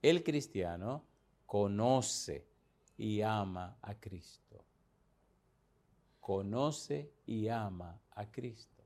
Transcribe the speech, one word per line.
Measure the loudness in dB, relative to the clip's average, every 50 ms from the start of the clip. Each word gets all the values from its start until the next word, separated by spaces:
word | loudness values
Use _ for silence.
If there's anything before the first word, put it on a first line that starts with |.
El | 8 8 6 8 4
cristiano | 2 0 0 0 0 -2 -2 -2 -2 -2 -4 -4 -4 -4 -6 -8 _ _ _ _ _ _ _ _
conoce | -2 2 2 4 4 4 4 4 6 6 4 4 0 -4 -4 -4 -6 -8 -8 -10 _ _ _ _ _ _ _ _ _ _
y | -6 -4 -2 0 2
ama | 2 2 2 0 0 -2 -4 -8 -8 -10 -12 -14 -12
a | -12 -12 -10
Cristo. | -12 -12 -12 -12 -14 -18 -20 -20 _ _ -20 -20 -20 _ _ _ _ _ _ _ _ _ _ _ _ _ _ _ _ _ _ _ _ _ _ _ _ _ _ _ _ _ _ _
Conoce | -4 -2 -2 -2 0 -2 0 2 2 0 0 -2 -6 -6 -6 -6 -6 -10 _ _ _
y | -6 -2 -2 0 0
ama | 0 -2 -2 -4 -6 -8 -10 -12 -14 -18 _ _ -12
a | -12 -12 -10
Cristo. | -10 -10 -10 -10 -12 -14 -20 _ _ -20 -20